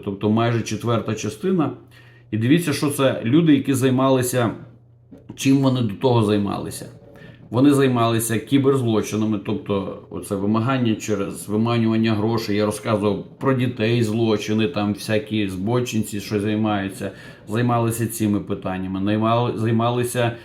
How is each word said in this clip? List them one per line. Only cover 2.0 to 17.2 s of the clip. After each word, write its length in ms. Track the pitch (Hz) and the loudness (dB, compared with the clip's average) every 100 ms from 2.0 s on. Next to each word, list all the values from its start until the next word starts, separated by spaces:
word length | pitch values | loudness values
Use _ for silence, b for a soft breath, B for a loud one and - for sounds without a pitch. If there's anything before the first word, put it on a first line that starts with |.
| B B B | B B B
І 60 | 110 | -2
дивіться, 360 | 117 165 165 | 4 4 2
що 160 | 135 151 | 0 -2
це 320 | 143 135 113 117 | 2 0 2 2
люди, 280 | 147 165 139 | 4 6 4
які 180 | 135 | 4
займалися, 800 | 127 131 127 135 131 123 127 110 87 - - _ _ _ - - - | 2 2 2 4 2 2 0 -2 -4 -14 -20 _ _ _ -20 -20 -2
чим 220 | 135 139 | 2 4
вони 240 | 131 127 | 4 2
до 120 | 113 | -2
того 300 | 98 131 120 | 0 2 4
займалися. 640 | 104 104 98 92 82 - - - - B B B B | 4 2 0 -4 -8 -10 -14 -18 -20 B B B B
Вони 240 | 113 143 | 4 6
займалися 640 | 135 135 123 117 113 113 110 | 6 4 4 2 2 0 -4
кіберзлочинами, 1000 | - 139 131 135 120 107 101 107 110 104 - | 2 2 4 2 2 0 0 -2 0 -2 -4
тобто 560 | 98 - 98 95 - - | -6 -2 -2 -2 -10 -12
оце 260 | 87 - 98 | -12 -6 -4
вимагання 600 | 101 110 117 135 117 107 | 0 0 0 0 0 -2
через 540 | - 101 87 87 - | -2 -4 -4 -8 -4
виманювання 640 | 104 117 117 113 110 113 | -2 0 2 2 2 2
грошей. 420 | 104 107 113 110 101 | 0 0 -2 -2 0
Я 100 | 104 | 0
розказував 600 | 104 120 107 104 90 - - | -2 -2 0 0 -2 -6 -4
про 140 | 131 | -2
дітей 500 | 127 123 - 107 120 | 0 -2 -2 0 2
злочини, 640 | 110 110 113 104 - 107 107 | 0 0 0 0 0 0 0
там 260 | 107 104 | 0 -2
всякі 560 | 101 - 107 107 110 101 | -4 -2 -2 -2 -4 -4
збочинці, 720 | 92 98 123 123 110 104 104 | -4 -2 -2 0 -4 -4 -8
що 200 | - 107 | -4 -2
займаються, 720 | 104 107 110 101 98 - 98 B | 0 0 0 -2 -4 -8 -10 B